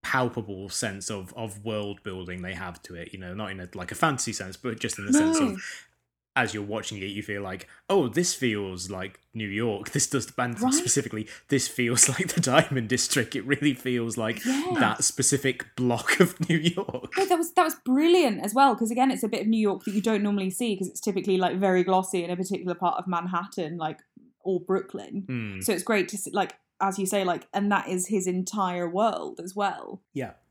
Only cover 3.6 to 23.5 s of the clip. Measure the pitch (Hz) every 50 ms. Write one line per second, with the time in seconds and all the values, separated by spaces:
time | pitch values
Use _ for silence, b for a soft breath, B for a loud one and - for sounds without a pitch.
3.6 | 90 87 - 98 90 - - - - 160 143 120 - 120 107 - 98 92 95 -
4.6 | - 127 113 110 - 113 - - 101 98 262 294 311 320 330 320 294 233 196 185
5.6 | B B B B B B _ _ _ _ _ _ _ _ _ 135 123 107 101 107
6.6 | 101 101 104 110 98 - 113 101 95 101 98 104 101 - 104 101 101 95 92 95
7.6 | - B B B B _ 196 202 143 120 101 160 180 170 - - 135 123 107 104
8.6 | 101 95 92 90 90 90 101 92 95 101 - - _ _ _ 113 110 101 98 104
9.6 | 117 117 104 101 107 - - 139 - - - 135 - - - - 123 117 117 -
10.6 | 226 262 269 311 359 370 - 143 127 120 - 107 110 B B B B _ 143 135
11.6 | - - - - 123 117 127 117 - - 127 - 190 156 - 175 - 131 123 151
12.6 | 156 - 139 131 113 104 123 123 - - - 139 117 - - 131 95 127 143 131
13.6 | 143 151 131 - - 131 123 120 117 117 107 120 110 110 117 - - 247 262 277
14.6 | 311 359 - 311 254 110 92 - - - - - 131 - - 131 - 135 127 -
15.6 | - - _ - 127 123 120 117 - - - - 185 175 - - 170 - 165 165
16.6 | 151 170 175 - 196 - - 127 - - - 370 392 381 370 330 339 330 - 359
17.6 | 339 320 320 - _ 254 254 277 311 339 349 370 330 247 208 180 - 208 214 254
18.6 | 277 277 226 - 233 214 233 240 254 269 - 190 - 208 208 - 196 220 226 220
19.6 | 214 202 190 190 - 214 190 214 180 226 220 202 208 208 202 202 190 190 190 -
20.6 | 247 226 202 190 190 180 - - - 214 190 196 - 202 190 190 185 175 - 185
21.6 | 196 196 185 185 175 180 185 185 190 - - 180 170 170 180 175 185 185 202 -
22.6 | 180 180 175 175 190 175 - - 175 185 180 170 175 185 185 170 180 202